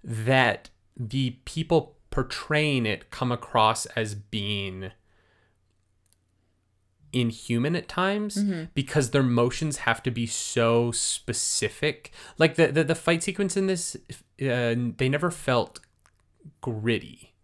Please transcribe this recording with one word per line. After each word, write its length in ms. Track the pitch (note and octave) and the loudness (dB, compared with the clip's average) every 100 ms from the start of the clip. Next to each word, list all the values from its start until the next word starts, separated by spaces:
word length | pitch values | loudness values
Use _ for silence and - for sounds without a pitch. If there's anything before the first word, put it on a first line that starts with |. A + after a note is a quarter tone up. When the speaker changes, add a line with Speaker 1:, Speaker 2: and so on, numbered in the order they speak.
Speaker 1:
That 640 | - A2 A2 C3 B2 - - _ _ - | -8 -4 2 4 4 2 -8 _ _ -10
the 420 | A#2 C3+ B2+ B2+ | -4 -2 -2 -4
people 520 | - - D#3+ E3 - _ _ | -10 -8 2 2 0 _ _
portraying 760 | - B2+ - - D3+ D3+ C3+ A2+ | -4 -4 -6 -2 0 2 2 0
it 240 | G2 - | -2 -6
come 220 | - B2 | -4 -2
across 540 | A#2+ - A#2+ A2 A2 - | -2 0 4 6 4 -4
as 280 | - A2 | -4 -4
being 760 | G#2 - A2 G2+ G#2 G2 F#2 F#2+ - _ _ _ _ _ _ _ _ _ _ _ _ _ _ _ _ _ _ _ _ _ | -6 -6 -6 -2 -4 -4 -8 -10 -12 _ _ _ _ _ _ _ _ _ _ _ _ _ _ _ _ _ _ _ _ _
inhuman 640 | B2+ A#2+ A2+ - A#2 C#3 | -2 -2 -4 -2 0 0
at 140 | E3+ - | -2 -4
times 480 | - F#3+ G3+ G#3 G3+ | -2 0 0 -4 -2
Speaker 2:
Mm-hmm. 280 | G3+ F3 E3 | -2 -2 -4
Speaker 1:
because 360 | - C3+ D#3 B2+ | -4 0 0 2
their 120 | C#3+ | 2
motions 560 | C3 A#2 B2 B2+ D#3 C#3+ | 4 4 2 0 -4 -2
have 240 | - A#2 | -2 0
to 80 | - | -2
be 160 | A#2 A2+ | -2 -4
so 640 | - - - A#2 A#2 A#2+ | -4 -2 2 4 4 2
specific. 1200 | A#2 - - - - - - G#2+ - D3+ D3 - - - - | -2 -4 -4 -4 -4 -2 -2 -2 0 -2 -2 -14 -20 -20 2
Like, 180 | D#3+ E3 | 4 6
the, 120 | D#3+ | 4
the, 160 | D3 | 4
the 100 | D3 | 2
fight 280 | E3 - E3+ | 0 2 0
sequence 340 | - F3+ G3 G3 | 0 -2 -2 0
in 100 | F#3+ | 0
this, 300 | F3+ - - | -2 -4 -10
uh, 800 | - - _ - C3+ B2 A#2+ A#2 B2 - | -14 -18 _ -6 -2 2 2 0 -2 0
they 120 | C3 | 0
never 220 | C#3+ E3+ | 2 0
felt 500 | - - B2 G2 - _ _ _ _ _ _ - _ | -2 2 2 2 -8 _ _ _ _ _ _ -20 _
gritty. 720 | - A2 A2+ A2 - - - _ | -8 -2 0 -2 -4 -18 -20 _